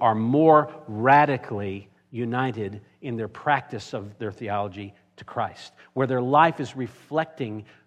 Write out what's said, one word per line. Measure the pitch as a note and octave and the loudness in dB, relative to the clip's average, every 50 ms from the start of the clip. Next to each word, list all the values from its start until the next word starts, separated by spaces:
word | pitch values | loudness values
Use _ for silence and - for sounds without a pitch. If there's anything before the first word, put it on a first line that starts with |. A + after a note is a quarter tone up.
| - | 2
are | A2+ G#2+ | 2 2
more | A2 A2 A#2 C3 D3 D#3+ D#3+ D#3 D3+ D3 - - - - - | 2 0 2 2 4 8 8 8 8 6 2 -4 -16 -14 -12
radically | G#2+ G#2+ A#2 C3 C#3 D3 D3 C#3+ C3+ G#2+ - - A2+ G2+ G2+ G2 F#2+ G2+ G2+ _ _ _ _ _ | -6 0 4 6 6 6 6 4 2 -2 -4 -8 -8 -8 -6 -8 -8 -10 -14 _ _ _ _ _
united | - A2+ A#2+ A2+ A#2+ B2+ C3 C3 A2 A2+ G#2 G2 G#2 G#2 - _ _ _ | -10 -8 -6 -4 -2 -2 -2 -4 -4 -6 -8 -8 -8 -12 -16 _ _ _
in | - C3+ A#2 | -12 -10 -8
their | A2+ A2 G2+ | -8 -8 -8
practice | - - - D3+ D3 C3+ - - C3+ G#2+ - - - | -10 -6 -2 0 0 0 -2 -6 -12 -14 -12 -10 -10
of | A2 G2+ G#2 G#2+ - | -10 -10 -10 -12 -10
their | A2+ G#2 F#2+ | -10 -10 -8
theology | - A#2+ G2+ G#2 G#2 G#2 G2+ F#2 G#2 G2+ G2 - _ _ _ _ | -8 -8 -6 -4 -4 -4 -6 -8 -12 -14 -16 -16 _ _ _ _
to | - - | -20 -18
Christ, | - - B2 G#2+ F#2+ - - - - _ _ - _ - | -12 -6 -6 -6 -6 -6 -12 -20 -20 _ _ -20 _ -4
where | C3 C3+ | -4 -2
their | B2 C3 B2+ | -2 -2 -2
life | B2 B2+ C#3 D3 E3 E3 - - | 0 2 4 6 6 6 4 -2
is | C#3 A#2+ - | -8 -10 -8
reflecting | C3 B2 G#2+ - - _ - D3 D#3 D#3+ - - - C3 G#2+ G#2+ G#2+ G#2 _ _ _ _ | -10 -10 -10 -12 -16 _ -8 -4 -4 -4 -4 -6 -10 -8 -8 -8 -10 -12 _ _ _ _